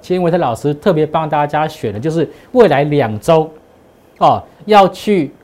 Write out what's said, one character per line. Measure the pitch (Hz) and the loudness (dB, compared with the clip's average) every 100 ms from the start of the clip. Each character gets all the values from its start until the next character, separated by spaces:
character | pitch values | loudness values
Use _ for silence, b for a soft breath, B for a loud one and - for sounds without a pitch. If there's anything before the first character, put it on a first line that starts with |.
今 | - 185 | -6 -2
天 | |
维 | 175 | 0
特 | 175 | 0
老 | 147 113 | -2 -2
师 | 143 | -4
特 | 147 214 | -2 -2
别 | 160 151 | 0 0
帮 | 160 156 | -4 -4
大 | 147 147 | -2 -2
家 | 151 156 | -2 -4
选 | - 117 | -6 -8
的 | 101 | -6
就 | 143 | -6
是 | 160 147 B B | -4 -4 B B
未 | 247 208 | 2 4
来 | 139 151 | 4 0
两 | 147 117 107 | 0 -2 -4
周， | - 160 156 - _ _ _ _ _ - | 0 2 0 -8 _ _ _ _ _ -2
哦， | 165 110 - B - | 0 0 -4 B 2
要 | 208 190 | 4 4
去 | 185 - 202 139 - | 0 -2 0 -2 -8